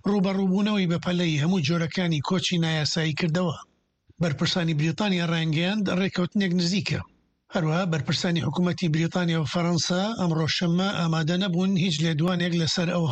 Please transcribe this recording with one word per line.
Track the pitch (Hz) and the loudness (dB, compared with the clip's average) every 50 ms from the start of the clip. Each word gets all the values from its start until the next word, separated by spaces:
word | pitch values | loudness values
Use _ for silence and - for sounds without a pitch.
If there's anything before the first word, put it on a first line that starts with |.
| - 196 | -2 0
ڕوبەڕووبوونەوەی | 202 208 180 196 190 196 196 190 185 202 202 214 214 202 190 165 175 | 2 2 2 2 0 0 0 2 2 2 2 2 2 0 0 0 0
بە | 165 - | -2 -2
پەلەی | 180 180 175 180 165 156 147 143 | -2 0 0 0 0 2 2 2
هەموو | 170 196 190 139 | 2 2 2 0
جۆرەکانی | 127 170 170 165 156 - 190 180 170 160 147 - - | 0 0 0 0 -2 -2 -2 0 0 0 0 0 0
کۆچی | 190 180 - - 180 170 165 | -2 0 0 0 0 0 0
نایاسایی | 160 160 156 147 - - 170 156 160 147 - | 2 0 0 0 -2 0 0 0 -2 -2 -2
کردەوە. | 180 165 147 180 185 170 - - - _ _ _ _ _ _ _ _ _ - - | -2 0 0 0 0 -2 -4 -6 -10 _ _ _ _ _ _ _ _ _ -6 -4
بەرپرسانی | 165 170 143 - 170 - - 185 170 165 160 143 | -2 -2 0 0 -2 0 0 0 0 0 0 0
بریتانیا | 151 165 160 - 214 208 185 175 170 165 165 | 0 0 0 0 0 0 0 0 0 0 0
ڕایانگەیاند | 165 160 160 151 160 175 185 208 220 196 185 185 180 | 0 0 0 0 0 0 0 0 0 0 0 0 0
ڕێکەوتنێک | 196 180 - - 175 - - 214 196 180 175 185 | 0 0 0 -2 -2 0 0 0 0 2 2 2
نزیکە. | 175 170 196 196 123 - 143 92 - - _ _ _ _ _ _ _ - - | 0 0 0 0 -2 -2 -2 -4 -6 -8 _ _ _ _ _ _ _ -6 -2
هەروەها | 202 160 156 156 175 196 175 160 | 0 0 2 0 0 0 0 -2
بەرپرسانی | 156 - - 156 - - 180 170 165 123 | -2 -2 -2 -2 -2 0 0 0 0 0
حکوومەتی | 143 143 - 180 180 165 - 180 165 151 | -2 -2 0 0 0 0 0 -2 0 0
بریتانیا | 160 165 165 - 185 180 170 165 165 | 0 0 0 0 0 0 0 0 0
و | 156 123 - | -2 -2 -2
فەڕەنسا | 180 170 170 175 156 - - 180 180 196 214 226 - | 0 0 0 0 0 0 0 0 0 0 -2 -2 -2
ئەمڕۆ | 185 170 160 160 160 147 - | 0 0 0 0 0 0 0
شەممە | - 185 170 170 180 190 196 - - | 0 0 2 2 2 2 0 0 0
ئامادە | 170 165 160 160 160 151 175 180 202 | 0 0 0 0 0 0 0 0 0
نەبوون | 202 165 170 185 190 196 175 175 | 0 0 0 0 2 2 2 0
هیچ | 196 156 147 165 | 0 0 0 0
لێدوانێک | 165 165 147 165 180 185 175 175 180 170 170 | 0 0 0 0 0 0 0 0 0 0 0
لەسەر | 165 147 - 185 170 170 175 | 0 0 0 -2 -2 0 0
ئەو | 175 165 147 | 0 0 0